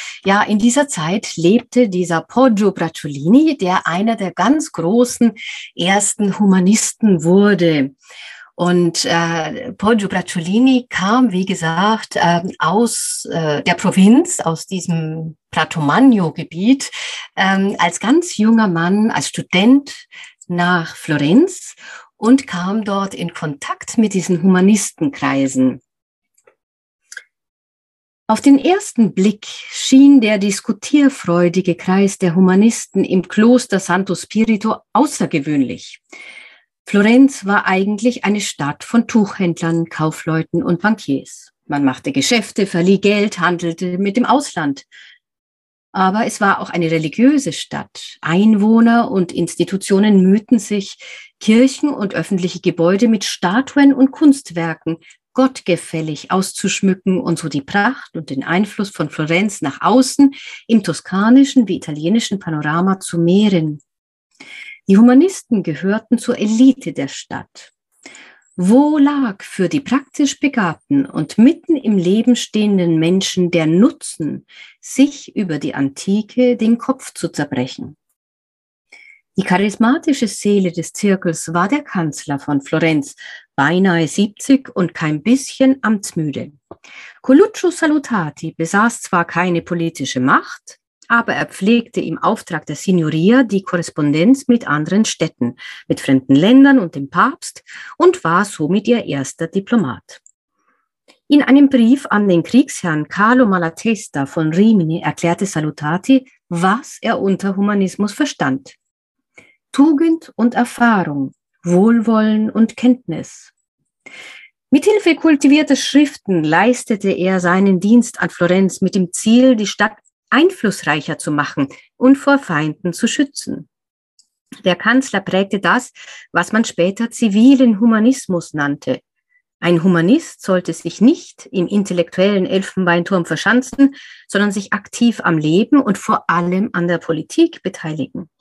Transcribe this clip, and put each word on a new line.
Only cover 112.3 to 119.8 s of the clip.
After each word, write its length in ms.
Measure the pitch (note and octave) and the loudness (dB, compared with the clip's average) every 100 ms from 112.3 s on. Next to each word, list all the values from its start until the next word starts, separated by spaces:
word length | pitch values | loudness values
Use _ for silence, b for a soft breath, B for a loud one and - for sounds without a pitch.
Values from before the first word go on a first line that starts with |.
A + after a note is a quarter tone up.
| G#3+ G#3+ | 0 -2
und 260 | - A3+ - | 0 0 2
Kenntnis.“ 800 | B3 B3 - D#3 - - _ _ _ _ _ _ - B B B B _ - | 0 0 -2 -10 -10 -18 _ _ _ _ _ _ -20 B B B B _ 0
Mithilfe 440 | C#4+ G4 G#4 F4+ C#4 | 2 2 2 2 0
kultivierter 640 | E4 C#4+ C#4 D4 D4 C4+ | 2 4 4 4 2 -2
Schriften 640 | - C#4 C#4+ - - F3 | 2 2 2 -2 -4 -2
leistete 680 | D3+ E3 A3+ A#3+ - G#3 G3 | 2 2 2 0 -4 -4 -2
er 280 | E3+ F#3 F#3+ | -2 -2 0
seinen 400 | F3 F#3+ G3 F3+ | 0 2 2 2
Dienst 400 | G3+ A#3+ A#3 - | 4 4 4 -4
an 100 | E3+ | -8
Florenz 520 | - F3 F#3 F#3+ - | -2 0 2 0 0
mit 120 | F#3 | -4
dem 200 | F#3+ F3 | -2 -4
Ziel, 420 | - A3 A#3+ C4 A3+ | -4 2 6 6 4
die 120 | G3 | -2
Stadt 260 | - | -2